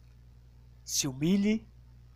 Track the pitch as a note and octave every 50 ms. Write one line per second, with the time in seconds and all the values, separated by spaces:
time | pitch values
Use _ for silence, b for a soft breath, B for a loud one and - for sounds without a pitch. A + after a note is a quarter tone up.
0 | - - - - - - - - - - - - - - - - - - - -
1 | - C#3+ B2+ C3+ D3 F3 G3 G3+ G3 G#3 A3 A3 - - - - - - - -
2 | - - -